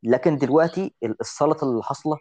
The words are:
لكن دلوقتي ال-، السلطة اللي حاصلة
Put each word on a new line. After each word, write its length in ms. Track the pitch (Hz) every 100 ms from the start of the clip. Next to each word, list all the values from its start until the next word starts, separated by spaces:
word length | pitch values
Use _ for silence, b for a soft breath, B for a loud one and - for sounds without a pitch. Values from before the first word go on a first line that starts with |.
لكن 340 | 113 127 175 147
دلوقتي 580 | 131 147 165 180 190 _
ال-، 120 | 113 110
السلطة 440 | 113 - 147 151 139
اللي 180 | 117
حاصلة 340 | - 139 156 151